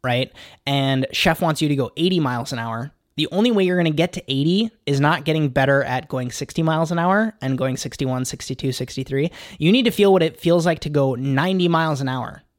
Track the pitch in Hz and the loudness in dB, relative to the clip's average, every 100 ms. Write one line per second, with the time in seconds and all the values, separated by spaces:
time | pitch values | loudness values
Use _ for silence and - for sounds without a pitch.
0 | 127 123 135 - - - - 139 135 131 | 0 -2 -2 -8 -20 -10 -2 0 2 0
1 | 135 - 180 160 170 147 151 139 120 - | 0 0 0 2 0 0 2 2 0 0
2 | 175 180 139 123 117 120 113 113 135 _ | 0 2 0 -2 -6 -6 -6 -6 -10 _
3 | _ - 156 180 240 214 185 180 165 151 | _ -6 -2 2 2 2 2 2 2 2
4 | 170 - - 135 151 190 226 _ - 139 | -2 -4 -4 0 2 2 0 _ -2 2
5 | 147 165 139 156 147 127 135 139 127 127 | 2 2 0 0 2 2 2 2 2 -4
6 | - 131 123 - 143 - 160 160 160 170 | -4 -6 -6 -8 -6 -2 0 0 0 0
7 | 175 196 220 - 131 131 131 123 123 - | 2 2 0 -2 -4 -2 -2 -4 -8 -4
8 | 131 127 127 - - 135 135 123 127 - | -4 -2 -4 -8 -10 -6 -4 -4 -8 -8
9 | 131 135 156 - - - 156 247 240 - | -4 -2 -2 -6 -20 -2 2 4 2 4
10 | 202 190 165 - 165 170 170 160 147 147 | 4 6 2 -2 0 2 2 -2 -2 0
11 | 135 123 135 135 180 190 175 165 160 139 | 0 0 -2 0 0 2 2 2 0 -2
12 | 135 131 117 - _ | -4 -4 -8 -12 _